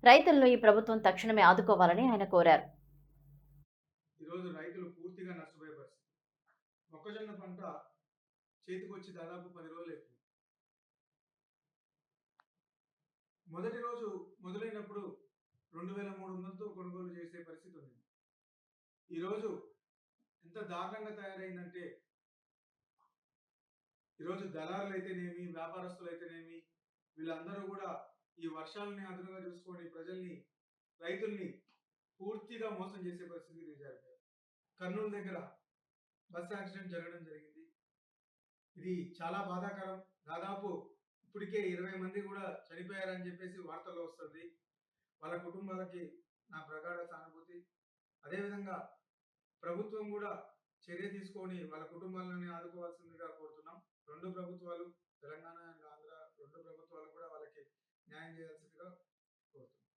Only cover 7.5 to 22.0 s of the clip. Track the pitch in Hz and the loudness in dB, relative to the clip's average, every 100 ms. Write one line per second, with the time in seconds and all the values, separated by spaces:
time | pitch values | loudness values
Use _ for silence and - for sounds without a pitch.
7.5 | 180 185 - - _ _ _ _ _ _ | -10 -10 -10 -16 _ _ _ _ _ _
8.5 | _ - 185 185 196 185 175 165 180 175 | _ -8 -8 -8 -12 -14 -14 -12 -12 -14
9.5 | 170 160 165 170 147 - - _ _ _ | -16 -16 -12 -12 -12 -16 -20 _ _ _
10.5 | _ _ _ _ _ _ _ _ _ _ | _ _ _ _ _ _ _ _ _ _
11.5 | _ _ _ _ _ _ _ _ _ - | _ _ _ _ _ _ _ _ _ -20
12.5 | _ _ _ _ _ _ _ _ _ 180 | _ _ _ _ _ _ _ _ _ -16
13.5 | 165 220 - 240 240 214 185 170 - 180 | -6 -6 -4 -6 -4 -6 -8 -12 -16 -10
14.5 | 202 220 214 202 202 190 - - _ _ | -8 -6 -8 -10 -10 -10 -14 -20 _ _
15.5 | _ _ 165 180 202 202 185 185 185 185 | _ _ -12 -8 -8 -8 -10 -10 -10 -10
16.5 | 185 208 180 180 180 180 175 170 170 165 | -10 -12 -10 -10 -10 -10 -10 -14 -14 -16
17.5 | 160 185 156 135 117 _ _ _ _ _ | -18 -18 -20 -20 -20 _ _ _ _ _
18.5 | _ _ _ _ _ _ 165 185 214 214 | _ _ _ _ _ _ -8 -4 -4 -4
19.5 | 139 - - _ _ _ _ _ _ 165 | -6 -12 -20 _ _ _ _ _ _ -18
20.5 | 214 180 175 185 214 214 208 196 190 190 | -12 -10 -8 -8 -8 -10 -12 -12 -12 -12
21.5 | 180 175 180 175 - | -12 -12 -12 -14 -16